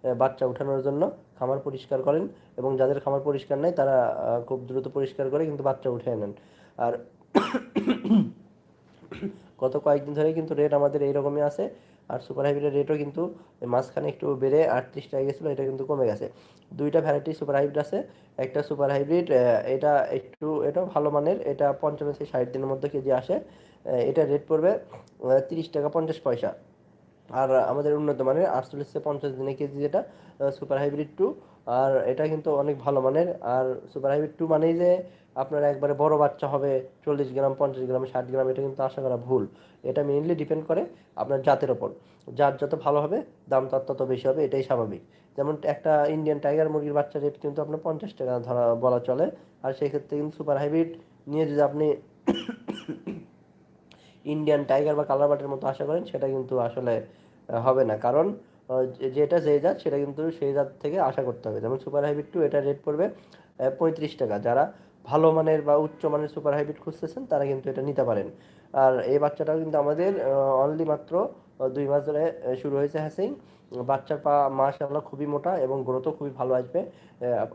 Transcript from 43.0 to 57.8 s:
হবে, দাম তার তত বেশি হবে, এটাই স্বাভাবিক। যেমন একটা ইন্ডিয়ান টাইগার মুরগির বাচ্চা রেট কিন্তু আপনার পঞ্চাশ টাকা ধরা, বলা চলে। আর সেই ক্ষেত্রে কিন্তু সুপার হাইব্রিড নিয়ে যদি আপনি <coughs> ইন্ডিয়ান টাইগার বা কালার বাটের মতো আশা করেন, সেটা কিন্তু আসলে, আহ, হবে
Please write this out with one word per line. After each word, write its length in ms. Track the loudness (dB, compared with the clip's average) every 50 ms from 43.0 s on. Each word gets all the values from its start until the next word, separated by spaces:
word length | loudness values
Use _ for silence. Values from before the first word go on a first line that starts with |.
হবে, 220 | 0 0 -2 -4 -4 -6 -16 _ _ 0
দাম 200 | 2 2 2 2
তার 120 | -2 -2 -2
তত 160 | -2 -4 -4 -2
বেশি 260 | -2 -2 -2 0 0
হবে, 160 | 0 2 0
এটাই 180 | 0 0 -2 0
স্বাভাবিক। 380 | 0 0 0 0 -2 -4 -10 -14 _ _ _ _ _ _
যেমন 200 | -4 -2 -2 -2 -2 -2
একটা 440 | -4 -4 -2 0 2 2 4 4
ইন্ডিয়ান 320 | 2 0 0 0 0 0 0
টাইগার 320 | 0 0 2 2 2 2
মুরগির 220 | 2 -2 -2 0 0
বাচ্চা 280 | 0 -2 0 -4 -2
রেট 200 | -2 -2 -4 -2 -8
কিন্তু 200 | -6 -4 -4 -4
আপনার 180 | -4 -6 -6 -4
পঞ্চাশ 320 | -4 -4 -4 -6 -12 -8
টাকা 240 | -6 -4 -2 -2 -2
ধরা, 360 | -2 -2 0 2 4 4 2
বলা 260 | 4 4 2 2 2
চলে। 300 | 2 0 0 2 0 -2 -2 -8 -20 -20 _ _ -6
আর 100 | -6 -4
সেই 160 | -2 -4 -2
ক্ষেত্রে 300 | -2 -4 -6 -4 -6 -4
কিন্তু 180 | -4 -6 -6
সুপার 220 | -8 -2 0 0 0
হাইব্রিড 380 | 0 0 2 2 2 0 -2 -14 -18 _ _ _ _
নিয়ে 200 | -6 -2 0 0
যদি 140 | 0 2 2
আপনি 360 | 2 2 2 2 2 2 0 0 -4 -20 _ _ _
<coughs> 960 | -2 -2 -2 -4 -10 -12 -12 -10 -12 -10 -10 -8 -12 -12 -12 -10 -12 -12 -12 -14 -20 -20 _ _ _ _ _ _ _ _ _ _ _ -20 -20 -20 -20 -20 -16 _
ইন্ডিয়ান 400 | -6 -4 -2 2 2 2 2 4
টাইগার 300 | 2 2 2 4 2 2
বা 100 | 0 0
কালার 240 | 0 2 2 4 4
বাটের 200 | 4 2 0 -6
মতো 180 | -6 -4 -2
আশা 180 | -4 -2 -2 -2
করেন, 200 | -2 -2 -2 -4
সেটা 220 | -4 -6 -4 -2 -2
কিন্তু 300 | -2 -2 -4 -2 -2 0
আসলে, 480 | 0 -2 -2 -4 -2 0 -2 -2 -2 -8 -18 -20 -20 -20 _ _ _ _
আহ, 120 | -4 0
হবে 240 | 2 4 4 4